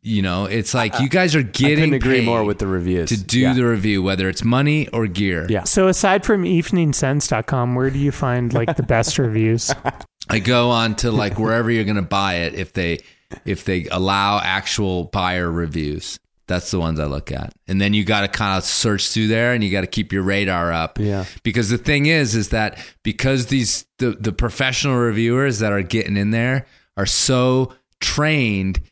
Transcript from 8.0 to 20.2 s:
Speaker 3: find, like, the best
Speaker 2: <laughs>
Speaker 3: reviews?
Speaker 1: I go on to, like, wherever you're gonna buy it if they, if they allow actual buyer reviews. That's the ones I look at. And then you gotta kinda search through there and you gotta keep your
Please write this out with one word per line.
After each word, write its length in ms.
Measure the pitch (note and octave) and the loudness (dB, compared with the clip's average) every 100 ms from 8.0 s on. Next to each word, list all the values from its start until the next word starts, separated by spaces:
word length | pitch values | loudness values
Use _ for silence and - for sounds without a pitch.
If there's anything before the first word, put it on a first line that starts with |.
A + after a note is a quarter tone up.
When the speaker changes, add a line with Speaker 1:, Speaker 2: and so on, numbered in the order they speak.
| C#3+ | -2
Speaker 3:
find, 400 | - C3+ B2 A#2+ | 0 -2 0 0
like, 220 | A#2+ A#2 - | 0 0 -2
the 80 | |
best 340 | A#2+ A#2 A#2 - | 0 2 2 0
Speaker 2:
<laughs> 80 | B2 | 0
Speaker 3:
reviews? 480 | A2 A2 A#2 - C3 - - - _ - | 2 2 2 0 -2 -4 -8 -20 _ -4
Speaker 1:
I 80 | A2+ | -2
go 320 | G2 B2 A#2+ | 2 2 4
on 240 | A#2+ A#2 G#2+ | 2 0 0
to, 140 | B2 | 0
like, 300 | G#2+ G#2 G2 | 0 0 0
wherever 320 | A2 A2+ A2+ | 0 0 2
you're 100 | A#2 | 0
gonna 180 | G#2 G#2 | 0 -2
buy 320 | F2 G2 G2 F2 | 0 -2 0 -2
it 180 | E2+ | -4
if 180 | - F#2 | -6 -8
they, 280 | - F2 E2+ - _ _ - | -4 -2 -2 -8 _ _ -12
if 200 | - F#2 | -6 -6
they 220 | - F#2 E2 | -2 -4 -2
allow 480 | F#2 F#2+ G2 G2+ G#2 | -2 0 2 2 0
actual 680 | - F#2+ - - G2+ F2+ E2 | 0 -2 -2 -2 -2 -2 -2
buyer 440 | G2+ F2+ F2+ F2 | -2 -2 0 -2
reviews. 680 | E2 E2 D#2+ D2+ D2 - - _ _ - | -2 -4 -4 -4 -6 -10 -14 _ _ -6
That's 240 | F2+ - | -4 -2
the 100 | F#2+ | -2
ones 180 | E2 D#2 | 0 -2
I 60 | |
look 260 | D2 C#2 - | -4 -6 -6
at. 220 | C2 C#2 - - | -8 -10 -14 -4
And 120 | F#2+ | 0
then 140 | G2+ | 2
you 120 | G#2+ | 2
gotta 220 | F#2+ G#2 G2 | 2 0 0
kinda 360 | - G#2 F#2+ | -2 0 0
search 480 | - - A#2 G2+ - | -2 -2 0 0 0
through 160 | - A2 | 0 0
there 240 | A2+ A#2+ | 2 2
and 100 | B2 | 0
you 80 | G#2 | 0
gotta 160 | G2 F2+ | 0 -2
keep 280 | - G2 | -4 -2
your 80 | F#2+ | -2